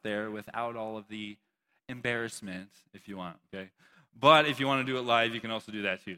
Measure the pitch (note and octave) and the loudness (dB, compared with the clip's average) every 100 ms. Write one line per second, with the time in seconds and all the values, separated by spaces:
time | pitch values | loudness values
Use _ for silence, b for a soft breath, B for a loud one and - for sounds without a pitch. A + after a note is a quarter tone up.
0 | A2 G#2 G#2+ G#2+ - A2+ A#2+ A#2 A2 A2 | -4 -4 -4 -8 -8 -6 -6 -6 -8 -8
1 | G#2 G#2+ G#2 G#2 _ _ _ _ - B2 | -10 -10 -10 -14 _ _ _ _ -16 -6
2 | A#2+ A#2 A#2 - G2+ F#2 G2+ - _ G2 | -4 -2 -4 -8 -10 -10 -12 -20 _ -20
3 | - G2 F2+ E2 _ G2 F#2+ _ b b | -14 -10 -10 -12 _ -12 -12 _ b b
4 | b A2+ C3+ D#3 D3+ C3 C3+ C3+ C3 B2+ | b 4 8 10 8 2 2 2 0 -2
5 | B2 A#2 A#2 A#2 A2+ A2 - G#2+ G2+ F#2 | 2 4 4 -2 -6 -6 -6 -4 -2 -4
6 | - | -8